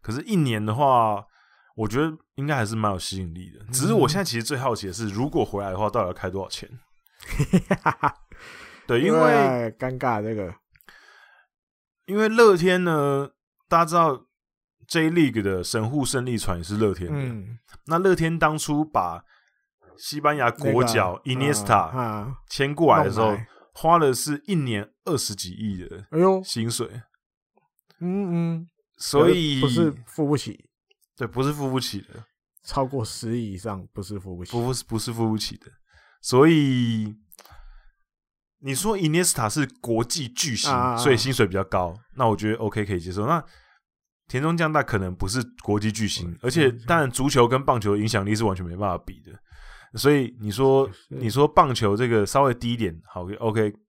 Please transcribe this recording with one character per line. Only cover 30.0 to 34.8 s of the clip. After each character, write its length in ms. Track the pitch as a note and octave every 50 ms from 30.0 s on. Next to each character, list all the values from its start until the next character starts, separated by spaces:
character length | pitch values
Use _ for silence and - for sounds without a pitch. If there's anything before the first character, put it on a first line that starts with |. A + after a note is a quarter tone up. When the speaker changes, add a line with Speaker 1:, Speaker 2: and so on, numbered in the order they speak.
| A#2+
Speaker 2:
付 220 | - - - D3+
不 100 | C#3+ D3+
起。 320 | C3+ - A2+ - _ _ _ _ _ _ _ _ _ _ _ _
Speaker 1:
对， 100 | _ B2+
不 160 | A2 A#2+ C3
是 100 | C3 C#3+
付 180 | D3 D3 C#3 C3
不 80 | C3 C3
起 220 | A#2+ - - G2
的。 240 | F#2+ - - A2+ A2 _ _ _ _ _ _ _ _
Speaker 2:
超 200 | - - C#3 C3+
过 200 | B2+ C#3 C3 A2+
十 340 | - - - A#2+ A2+ A#2 B2
亿 140 | A#2 G#2
以 40 | F#2+
上 300 | F2+ - A2+ G2+ F#2 F#2 -
不 100 | _ -
是 160 | F#2+ F#2 G#2 F#2+
付 180 | F2+ F#2+ F2+
不 80 | F2 F2
起。 80 | -
Speaker 1:
不， 100 | - A#2+
不 120 | A#2+ B2+ B2+
是， 100 | A#2+